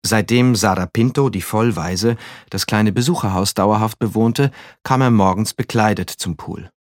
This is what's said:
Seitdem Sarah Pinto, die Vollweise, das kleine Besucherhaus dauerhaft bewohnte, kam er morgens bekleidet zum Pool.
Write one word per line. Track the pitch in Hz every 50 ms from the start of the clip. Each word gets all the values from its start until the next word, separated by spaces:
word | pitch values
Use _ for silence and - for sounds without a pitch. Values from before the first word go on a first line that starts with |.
| - -
Seitdem | 113 110 98 - 117 123 123 127 120
Sarah | 101 110 101 92 92 90
Pinto, | 87 _ 117 117 127 - 147 139 127
die | 95 95
Vollweise, | - - - 107 113 120 101 82 85 - 92 90 110 117 117 - - - - - - _
das | - 98 -
kleine | - 110 107 107 104
Besucherhaus | 98 120 120 151 180 - - 101 95 92 98 - -
dauerhaft | 107 95 104 107 107 110 110 - _
bewohnte, | 120 107 - 107 113 117 113 - 139 135 - - - - - _
kam | _ - 131 131
er | 135 123
morgens | 117 107 95 95 92 101 110 - -
bekleidet | - 123 - - 117 107 107 104 98 90 -
zum | - - - 92 80
Pool. | - - - - - - - _ _